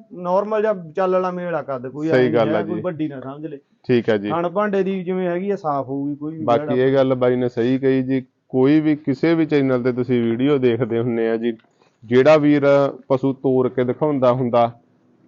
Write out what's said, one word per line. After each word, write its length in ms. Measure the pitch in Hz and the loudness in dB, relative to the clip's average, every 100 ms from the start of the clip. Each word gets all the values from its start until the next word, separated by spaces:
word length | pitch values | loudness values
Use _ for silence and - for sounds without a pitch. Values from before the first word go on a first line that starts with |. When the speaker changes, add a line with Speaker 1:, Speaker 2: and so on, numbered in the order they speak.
| - | -14
Speaker 1:
ਨਾਰਮਲ 480 | 175 180 185 208 220 | -10 -2 -2 0 -2
ਜਿਹਾ 120 | 214 196 160 160 | -2 -4 -6 -4
ਚੱਲ 160 | 185 | 0
ਵਾਲਾ 200 | 185 185 | 0 -2
ਮੇਲ 240 | 180 175 160 | -6 -6 -6
ਆ 60 | |
ਕੱਦ, 260 | 139 131 127 | -6 -8 -8
ਕੋਈ 200 | 139 160 | -6 0
Speaker 2:
ਸਹੀ 200 | 131 127 | 2 2
Speaker 1:
ਐਂ 60 | |
Speaker 2:
ਗੱਲ 120 | 117 110 | 2 0
Speaker 1:
ਨਹੀਂ 100 | 107 | -2
Speaker 2:
ਆ 40 | |
Speaker 1:
ਹੈ, 40 | |
ਕੋਈ 120 | 101 110 | -4 -6
Speaker 2:
ਜੀ। 60 | |
Speaker 1:
ਵੱਡੀ 260 | 180 151 151 | -6 -6 -8
ਨਾ 120 | 139 | -8
ਸਮਝ 260 | 131 143 156 | -12 -12 -14
ਲੈ। 120 | 143 | -14
Speaker 2:
ਠੀਕ 520 | _ _ - 123 - | _ _ 0 0 2
ਆ 80 | 107 | 0
ਜੀ। 120 | 101 | 0
Speaker 1:
ਥਣ 200 | 165 175 | -2 -2
ਭਾਂਡੇ 340 | 185 208 196 | -2 -2 -2
ਦੀ 200 | 190 190 | -2 -4
ਜਿਵੇਂ 240 | 180 185 180 | -4 -4 -2
ਹੈਗੀ 240 | 175 196 | -4 -4
ਆ, 40 | 190 | -4
ਸਾਫ਼ 340 | 156 139 123 | -4 -6 -6
ਹੋਊਗੀ 260 | 139 143 143 | -6 -6 -8
ਕੋਈ 220 | 151 160 | -10 -6
ਵੀ 80 | 139 | 0
Speaker 2:
ਬਾਕੀ 200 | 117 151 | 0 0
Speaker 1:
ਵੈੜ 120 | 127 | 0
Speaker 2:
ਇਹ 160 | 131 | 2
ਗੱਲ 220 | 135 131 127 | 2 2 2
ਬਾਈ 200 | 123 127 | 2 2
ਨੇ 140 | 123 | -2
ਸਹੀ 300 | 120 120 131 | 0 0 0
ਕਹੀ 240 | 135 131 | 2 0
ਜੀ। 220 | 127 135 127 _ _ | 0 -4 -6 _ _
ਕੋਈ 300 | 131 131 156 | 2 4 4
ਵੀ 160 | 151 151 | 2 0
ਕਿਸੇ 400 | 143 131 160 165 | -2 -2 0 2
ਵੀ 100 | 156 | 2
ਚੈਨਲ 380 | 151 135 127 | 2 2 0
ਤੇ 80 | 123 | 0
ਤੁਸੀਂ 320 | 123 127 123 | -2 0 0
ਵੀਡੀਓ 340 | 117 113 139 143 | 0 0 0 2
ਦੇਖਦੇ 420 | 123 113 117 117 | 2 0 -2 -2
ਹੁੰਨੇ 300 | 120 117 113 | -2 -2 0
ਆ 80 | 113 | 0
ਜੀ, 200 | 117 110 _ _ _ _ 110 | -2 -6 _ _ _ _ 0
ਜਿਹੜਾ 320 | 123 135 156 | 4 6 6
ਵੀਰ 240 | 147 147 139 139 139 - - | 6 4 4 4 2 -4 -2
ਪਸ਼ੂ 260 | 135 135 | 0 0
ਤੋਰ 360 | 131 139 127 127 | -2 0 2 0
ਕੇ 140 | 123 | 0
ਦਿਖਾਉਂਦਾ 480 | 123 120 156 143 127 | -2 -2 -2 2 2
ਹੁੰਦਾ 400 | 123 123 120 117 - _ _ _ _ | 2 0 2 0 -2 _ _ _ _